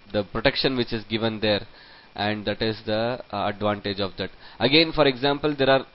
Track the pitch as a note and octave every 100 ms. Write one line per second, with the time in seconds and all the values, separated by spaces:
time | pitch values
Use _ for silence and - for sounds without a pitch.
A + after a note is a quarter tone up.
0 | - G#2+ G2+ A2+ C#3 - D3 B2+ A#2 A#2
1 | G#2 A2 A2+ G#2+ G#2+ G2+ - - - -
2 | - - G#2 G#2+ G#2 G#2 A2+ G#2+ A2 G#2+
3 | A#2 B2+ - G2+ G2 G2+ G#2 G2+ G2+ G2
4 | G2 - F#2+ - - - B2 D3+ E3 D3+
5 | C#3+ B2 C#3 C#3+ D3+ D3 C3+ C3+ B2+